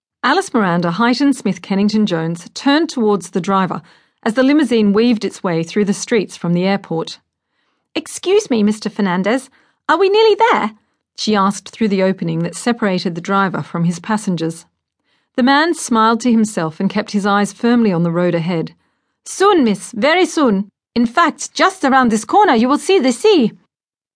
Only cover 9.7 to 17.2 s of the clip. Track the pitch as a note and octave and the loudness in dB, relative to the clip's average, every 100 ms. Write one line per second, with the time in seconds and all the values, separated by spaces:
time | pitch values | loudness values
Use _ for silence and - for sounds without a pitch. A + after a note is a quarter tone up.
9.7 | _ - E4 G4 G#4 A4 G4+ A4+ - G#3+ | _ -2 0 2 4 4 4 2 2 -2
10.7 | - _ _ _ - - G#3 G3 - - | -8 _ _ _ -8 -2 2 0 -2 -10
11.7 | - A3 F#3+ F#3+ F#3 E3 E3 E3+ - A#3+ | -4 -2 0 0 0 -4 -4 -4 -4 -4
12.7 | A#3 G#3 F3+ F3+ E3 F3 G3 F#3+ G3 D3 | -2 -2 -2 -4 -6 -2 0 0 -4 -8
13.7 | E3+ E3+ E3+ - G#3+ G3+ E3+ E3 E3 - | -2 -2 -4 -4 -4 -4 -4 -4 -8 -18
14.7 | _ _ _ _ _ _ - B3 C#4+ E4 | _ _ _ _ _ _ -2 2 2 0
15.7 | D#4+ - A3+ A3 A#3 B3 A3+ G#3+ - D#3+ | -2 -2 2 2 2 2 2 0 -2 -6
16.7 | D3+ F#3+ G#3+ - G#3 | -4 -4 -4 -4 -2